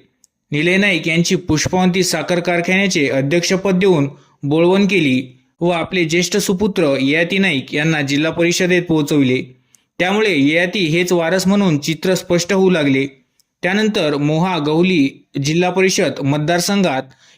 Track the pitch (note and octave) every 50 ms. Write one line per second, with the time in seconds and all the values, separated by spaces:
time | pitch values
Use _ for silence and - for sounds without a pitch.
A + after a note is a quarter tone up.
0 | _ _ _ _ _ _ _ _ _ _ D3 D3 D#3 F3 F#3 F#3+ G3+ G3+ F#3 D#3+
1 | D#3 E3 D#3+ E3+ E3+ - G3 F3 F3+ - D#3 D3+ - - - F#3 F#3 F3+ F3 F#3+
2 | F3 F3 - D#3+ D3 - F3+ F3 E3+ F3+ F3 E3+ D#3+ F3+ F#3 F#3+ G3+ F#3+ F#3 E3+
3 | C#3 C3 A#2+ C#3 C#3 C#3 E3 F3 E3+ - F#3+ F3+ F#3 G3+ F#3+ F3+ G3 G3 F3+ D3+
4 | C#3+ C#3 - - _ _ _ _ - C#3 D3 D#3+ E3+ F3 F#3+ G3 G3+ F#3 G3+ F3+
5 | D#3+ C3+ B2+ B2+ B2+ - - _ _ _ _ _ E3+ F3 F3+ E3 D#3+ - F#3+ F3+
6 | E3+ D#3 D#3+ F3 F3 F3 - G#3 F#3+ - G3+ F3+ G#3 G#3+ G3+ G3 E3+ C#3+ C#3 C3+
7 | C3 C3+ D3 D#3+ E3+ E3 G3 F#3+ G3 F#3+ D3+ C3 B2 - - D3+ D3+ D#3+ D#3+ D3+
8 | C#3+ C3+ C#3+ C#3+ D#3 D#3+ D3+ E3 E3+ E3+ E3+ - F#3+ F3 F#3 F3 E3+ F3 E3 D#3
9 | D3+ C#3+ E3 D3 C#3 B2 B2+ C3 B2+ - - _ _ _ _ _ _ _ _ -
10 | E3+ F#3 G3 G#3+ G#3+ G#3 F3+ C#3+ C3+ C#3+ D#3 E3+ F3+ F3+ F3 G#3+ F3+ D3+ D#3 F3
11 | F3+ F3+ F#3 F3 E3 E3 F#3 F#3+ F#3 F#3 G3+ G#3 G3+ F#3 D#3 C#3 C#3+ E3 D#3+ D#3
12 | - F#3 F#3 E3+ - - F3 E3+ E3+ - G3+ F#3+ F#3+ F#3 F3+ D#3+ D3 C#3+ C3+ C3+
13 | C3+ C3+ - _ _ _ _ _ _ _ _ _ - F3+ F#3+ G#3 A3 G#3+ G#3+ G#3+
14 | E3 D3+ D3 C#3 C#3+ D3 D#3 D#3+ F3 F#3+ F3+ D#3+ C#3+ D3 D#3 E3 F3 F#3+ F#3 D#3+
15 | C#3 C3+ - - _ _ _ D3+ C#3 D3 D#3 E3+ F3+ F3+ F3 F#3+ F#3+ G3 F3+ G3+
16 | F#3 C#3+ A#2+ - C#3+ C#3 D3 D3+ D3+ D#3 E3+ F3 F3 - G3+ G3+ F#3 E3 C3 C3
17 | C3+ C3 - _ _ _ _